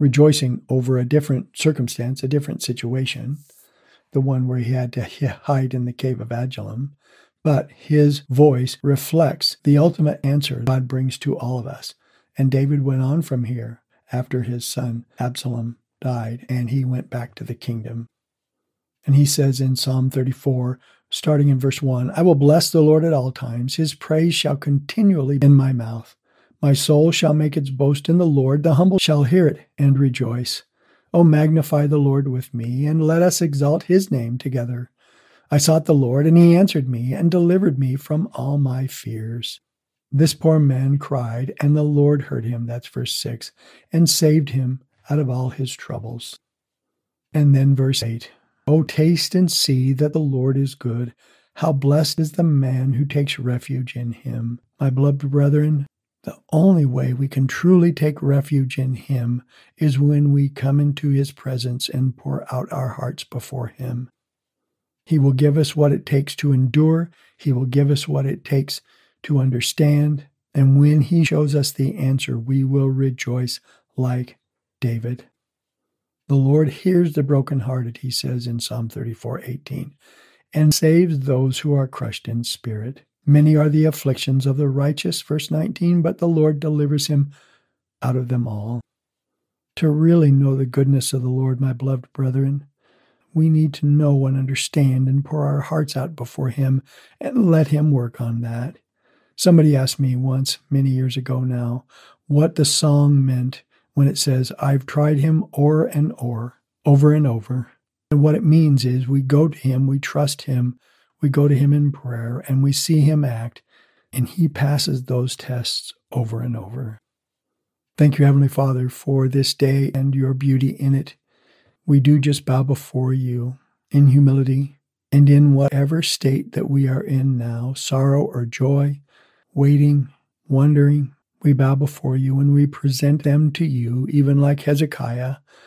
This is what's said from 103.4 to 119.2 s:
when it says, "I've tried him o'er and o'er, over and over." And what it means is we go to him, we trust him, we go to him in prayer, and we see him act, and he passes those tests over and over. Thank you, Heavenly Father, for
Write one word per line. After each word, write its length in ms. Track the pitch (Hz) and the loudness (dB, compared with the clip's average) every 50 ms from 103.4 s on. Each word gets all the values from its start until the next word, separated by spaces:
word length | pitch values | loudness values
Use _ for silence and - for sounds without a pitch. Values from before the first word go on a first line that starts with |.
| 123 131 131 - _ _ _ _ _ _ | -2 -4 -6 -10 _ _ _ _ _ _
when 160 | _ 143 139 139 | _ 2 2 2
it 80 | - | 2
says, 360 | - - 143 131 127 127 - - - | 0 -2 -2 0 0 -2 -4 -6 -4
"I've 280 | - 139 139 135 131 | -2 0 0 0 -2
tried 320 | - - 151 147 151 156 139 | -4 -2 0 2 2 2 2
him 260 | 139 160 156 156 - - - - | 2 2 2 0 -2 -4 -2 0
o'er 260 | 143 147 151 156 165 | 2 2 4 2 0
and 280 | - - 147 151 156 | 0 0 -2 -2 -2
o'er, 420 | - - 127 120 117 113 113 123 - _ _ _ _ _ _ | -4 -6 -8 -8 -6 -6 -8 -10 -14 _ _ _ _ _ _
over 260 | 151 143 139 143 151 | 4 4 6 6 6
and 140 | 151 151 151 | 4 4 2
over." 460 | 135 117 113 107 - 127 127 113 - _ _ _ _ _ _ _ _ | 0 0 -4 -4 -6 -6 -6 -6 -8 _ _ _ _ _ _ _ _
And 120 | 151 147 | 2 4
what 120 | 143 151 151 | 4 4 2
it 100 | - 226 | 2 2
means 400 | 151 156 165 160 151 139 127 117 | 4 4 4 4 4 2 2 2
is 240 | 127 123 127 127 123 | 0 -2 -2 -2 0
we 120 | 139 139 | -2 -2
go 280 | 135 131 143 143 156 160 | 0 2 2 2 2 2
to 100 | 147 - | -2 -4
him, 280 | - 131 131 131 135 | -4 -2 0 0 0
we 120 | 135 139 135 | 0 0 -2
trust 440 | 135 - - 147 147 143 143 - | -4 -6 -4 -2 -2 -2 -4 -8
him, 360 | - - 131 123 123 123 123 - _ _ _ _ _ _ _ _ | -8 -4 -2 -2 -2 -2 -4 -8 _ _ _ _ _ _ _ _
we 80 | - 143 | -4 0
go 200 | 139 147 143 147 | 2 2 2 2
to 60 | 143 | 2
him 180 | 127 143 143 | 2 2 2
in 200 | 143 147 147 143 | 2 2 2 0
prayer, 520 | 139 - - 127 120 113 117 117 120 127 - - | -2 -4 -10 -12 -10 -10 -8 -8 -10 -10 -6 -4
and 140 | 135 135 | -2 0
we 100 | 135 139 | 0 0
see 280 | 139 - - - 165 151 | 0 -2 -2 0 2 4
him 240 | 143 147 156 151 143 | 4 4 2 2 0
act, 380 | 131 120 113 113 117 - - _ _ _ _ _ _ _ _ _ _ | -2 -4 -6 -8 -10 -12 -16 _ _ _ _ _ _ _ _ _ _
and 160 | - 127 123 - | -6 -4 -4 -4
he 200 | - 180 165 151 | -2 -2 -2 -2
passes 560 | - - 139 139 143 143 - - 143 127 127 | 0 -2 -2 0 0 -2 -2 -4 -4 -6 -4
those 320 | - 127 123 127 127 - | -4 -4 -2 -2 -4 -6
tests 560 | - - - 127 120 120 - - - - - - _ _ _ | -10 -10 -8 -8 -6 -6 -6 -8 -10 -12 -14 -20 _ _ _
over 280 | - 131 117 110 113 113 | -6 -6 -4 -4 -6 -8
and 160 | 120 123 117 | -6 -6 -8
over. 420 | 113 101 98 117 131 131 110 110 - _ _ _ _ _ _ _ _ _ _ _ _ _ _ _ _ _ _ _ - | -8 -10 -12 -12 -12 -12 -12 -14 -16 _ _ _ _ _ _ _ _ _ _ _ _ _ _ _ _ _ _ _ 2
Thank 200 | 147 147 135 - | 2 4 4 4
you, 60 | 143 | 2
Heavenly 240 | 139 139 139 139 135 | 4 4 4 2 2
Father, 400 | - - 139 135 131 127 127 131 | 0 -2 -2 -2 -2 -2 -4 -6
for 400 | - - - 151 139 135 | -8 -8 -6 -2 0 0